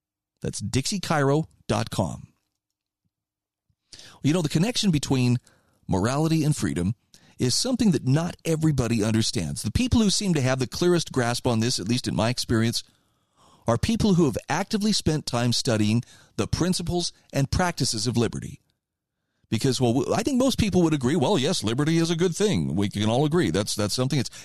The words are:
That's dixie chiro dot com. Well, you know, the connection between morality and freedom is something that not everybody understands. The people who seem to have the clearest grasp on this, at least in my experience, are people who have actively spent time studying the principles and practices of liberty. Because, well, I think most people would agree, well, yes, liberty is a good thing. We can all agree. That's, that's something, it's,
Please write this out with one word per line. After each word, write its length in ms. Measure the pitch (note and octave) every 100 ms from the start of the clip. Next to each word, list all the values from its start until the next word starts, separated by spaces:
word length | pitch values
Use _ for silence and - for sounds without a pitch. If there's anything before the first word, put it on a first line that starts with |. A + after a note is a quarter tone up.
| _ _ _ _
That's 180 | - -
dixie 400 | G#2 - - G3+
chiro 460 | - D#3 C#3 D3 - _ -
dot 240 | G#2+ A#2
com. 380 | - E2 - - _ _ _ _ _ _ _ _ _ _ _ _ _ _ _ _
Well, 280 | - - -
you 100 | C3+
know, 80 | F3+
the 80 | D#3+
connection 400 | D#3 G#3+ - G#3
between 480 | D#3+ - C3 B2 A#2+ - _ _ _ -
morality 560 | F#2 A2 C#3 D#3 D#3+
and 140 | D3 -
freedom 380 | F2 C#2+ F2+ - _ _ _ -
is 140 | B2+
something 380 | - B3 B3+ A3
that 140 | B2 B2+
not 300 | D3 F3 -
everybody 600 | E3 D#3 D#3 C3+ A2+ A#2
understands. 580 | G#2+ A2 A2 G#2 D2+ -
The 100 | G#2+
people 300 | - B3 B3
who 80 | G#3
seem 240 | - G3+
to 80 | D#3
have 160 | B2+ C3
the 100 | B2+
clearest 440 | - F3+ E3+ -
grasp 340 | C3 A#2+ A#2+ C3
on 140 | A2+
this, 200 | A#2 A#2+
at 80 | F#2
least 200 | B2 -
in 80 | C2+
my 140 | A2+
experience, 540 | B2 - A2+ A2+ - - _ _ _ _ _ _ _ -
are 100 | A#2
people 380 | - A3+ G#3+ E3+
who 100 | D3
have 140 | - -
actively 420 | D3+ G3 G#3+ G#3+
spent 360 | F#3+ - D#3 -
time 260 | A#2+ B2
studying 500 | A#2 B2+ A2 G#2+ A#2 - - - -
the 120 | G2
principles 680 | - F3 F#3 E3 F3 - - _
and 200 | C#3 C#3
practices 560 | - F3+ - C3 A2 A#2
of 100 | A#2
liberty. 420 | A2 C#2 - - _ _ _ _ _ _ _ _ _
Because, 300 | A2+ C3+ B2
well, 340 | A#2+ B2+ -
I 100 | G#2
think 160 | D4+ B3
most 180 | C4 -
people 240 | G#3+ F3+
would 140 | E3 D#3
agree, 200 | B2 E3
well, 220 | E3+ F#3+
yes, 260 | B2+ -
liberty 360 | G2+ A#2+ D3 E3
is 100 | E3
a 80 | E3
good 180 | F#3 D#3+
thing. 400 | G#3 A2 C#2 F2
We 140 | G2+
can 180 | G2+ G#2+
all 160 | B2
agree. 260 | D3+ F3 G#2+
That's, 260 | F2 G#2+ -
that's 180 | G#2
something, 260 | - C3 D3+
it's, 100 | - -